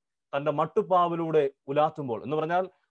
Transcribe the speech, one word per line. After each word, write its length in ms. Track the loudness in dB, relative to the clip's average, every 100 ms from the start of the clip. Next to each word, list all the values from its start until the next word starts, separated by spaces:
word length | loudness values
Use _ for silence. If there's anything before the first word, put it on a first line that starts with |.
| _ _ _ -4
തന്റെ 140 | -2
മട്ടുപ്പാവിലൂടെ 1000 | -2 0 -2 2 2 2 0 0 2 2 -4 -4
ഉലാത്തുമ്പോൾ, 560 | 2 2 0 -6 -6
എന്ന് 120 | -4 -4
പറഞ്ഞാൽ 340 | 0 0 -2 _ _